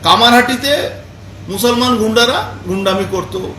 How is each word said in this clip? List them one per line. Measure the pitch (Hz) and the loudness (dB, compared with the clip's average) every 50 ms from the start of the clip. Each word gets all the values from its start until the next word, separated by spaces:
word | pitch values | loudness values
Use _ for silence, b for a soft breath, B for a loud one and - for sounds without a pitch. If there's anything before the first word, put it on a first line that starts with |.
| - | 4
কামারহাটিতে | 160 180 202 233 240 240 247 247 254 262 247 269 277 294 - - - - - - - - - - - - - - | 2 4 4 6 6 6 6 4 2 -4 -4 0 0 0 0 -2 -6 -8 -12 -16 -18 -20 -20 -20 -20 -18 -16 -12
মুসলমান | 165 190 202 240 240 240 233 247 254 247 | -10 -6 -2 0 0 2 2 2 2 2
গুন্ডারা | 220 214 220 220 233 240 240 277 - - - - - - | 2 0 2 2 2 2 2 2 -2 -6 -8 -12 -12 -8
গুন্ডামি | 180 190 196 196 196 185 196 196 - | -6 -6 -2 0 0 0 0 -2 -2
করতো | 190 185 - - - 185 - 143 123 | -4 -6 -6 -6 -8 -8 -8 -10 -12